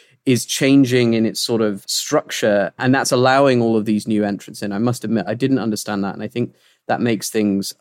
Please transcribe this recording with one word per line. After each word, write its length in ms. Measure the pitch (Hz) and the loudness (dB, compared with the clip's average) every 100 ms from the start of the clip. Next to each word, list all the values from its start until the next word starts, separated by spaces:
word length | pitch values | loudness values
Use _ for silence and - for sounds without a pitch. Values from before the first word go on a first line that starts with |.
| _ _ - | _ _ 0
is 200 | 120 - | 0 0
changing 680 | - 139 139 131 123 120 | -2 4 4 6 4 2
in 120 | 113 110 | 2 0
its 140 | 95 | -2
sort 220 | - 117 | -2 0
of 220 | 110 98 - | 0 -2 -6
structure, 840 | - - 151 - - 117 101 92 - | -6 -2 -2 -2 -2 0 2 0 -2
and 140 | 127 | 0
that's 180 | 135 117 | 2 2
allowing 500 | 131 127 135 143 123 | 2 4 4 4 4
all 160 | 117 110 | 2 0
of 80 | 107 | 0
these 220 | 107 101 | -2 0
new 160 | 107 | -2
entrants 380 | 104 95 - - | 0 -4 -10 -12
in. 80 | 104 | -8
I 80 | 98 | -2
must 240 | 120 127 | -2 -2
admit, 220 | 110 110 98 | -4 -4 -2
I 60 | 113 | -2
didn't 240 | 135 131 | 0 0
understand 440 | 110 104 - 104 | -2 -4 -4 -4
that, 120 | 98 - | -4 -6
and 80 | |
I 40 | 107 | -8
think 280 | 123 120 - _ _ - | -6 -6 -8 _ _ -6
that 140 | 123 | -2
makes 280 | 120 107 - | 0 -2 -2
things 440 | 110 104 98 95 - | -2 0 0 -4 -8